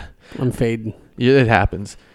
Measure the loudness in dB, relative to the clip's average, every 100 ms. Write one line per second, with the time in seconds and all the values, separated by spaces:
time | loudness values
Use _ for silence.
0 | -14 -20 _ -6 -6 -2 -4 -4 -8 -14
1 | _ -2 2 4 4 4 2 -2 -12 -18
2 | _